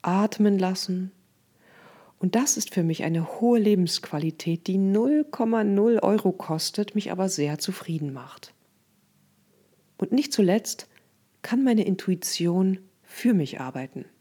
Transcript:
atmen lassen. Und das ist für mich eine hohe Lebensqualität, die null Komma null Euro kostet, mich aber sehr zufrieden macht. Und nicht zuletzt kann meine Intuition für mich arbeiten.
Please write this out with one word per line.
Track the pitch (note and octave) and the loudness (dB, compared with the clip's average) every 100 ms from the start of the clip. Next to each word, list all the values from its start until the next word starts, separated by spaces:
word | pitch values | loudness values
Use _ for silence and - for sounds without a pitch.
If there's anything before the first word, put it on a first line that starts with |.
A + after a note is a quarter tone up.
atmen | - F#3+ G#3 - G#3 G3 | 2 2 0 2 2 4
lassen. | F#3 F#3 - F3+ F#3 _ _ _ _ _ _ - - - - _ | 0 -2 -4 -4 -6 _ _ _ _ _ _ -20 -20 -20 -20 _
Und | F#3 A3+ | 0 2
das | C#4+ - | 0 -2
ist | - | -2
für | - | 0
mich | E3 D#3+ | 0 0
eine | D#3+ E3 D#3+ - | -2 -2 -2 0
hohe | A#3 A#3+ | 2 4
Lebensqualität, | G#3 G3+ E3+ - - D3+ D#3+ D#3+ F3 E3 - | 4 4 2 -2 -6 -4 -4 -4 -4 -4 -2
die | F#3+ | 0
null | F#3+ G3+ B3 D4+ D4 | 2 2 4 2 0
Komma | - A3+ A3+ G#3 | -2 0 2 2
null | G3 A3 A3 | 4 4 4
Euro | - G#3 F#3+ | 4 4 2
kostet, | F#3 - D#3+ - - G3+ G#3+ | -2 -4 -4 -2 -4 -2 -4
mich | G3+ | -4
aber | F#3 F#3+ | -4 -2
sehr | F#3 D3 D3+ | 0 -2 -2
zufrieden | - F#3 - D#3+ D3 | -6 -6 -6 -4 -6
macht. | C3+ B2+ - - _ _ _ _ _ _ _ _ _ _ _ _ _ _ - | -8 -16 -20 -20 _ _ _ _ _ _ _ _ _ _ _ _ _ _ -8
Und | - | 0
nicht | B3+ C#4+ | 0 0
zuletzt | - F#3 G#3+ - - - _ _ _ _ _ | 2 2 2 -2 -14 -16 _ _ _ _ _
kann | - A#3+ | -4 0
meine | C4 A3 G3+ | 2 2 2
Intuition | F#3 - F3+ - - E3+ F3 F#3+ F#3+ - _ | -2 -2 -4 -4 -2 -2 2 0 -2 -8 _
für | _ - A#3+ | _ -2 2
mich | G3+ C#3 - | 2 0 -6
arbeiten. | C3 C3 C3+ C3+ B2 _ | -10 -10 -10 -12 -16 _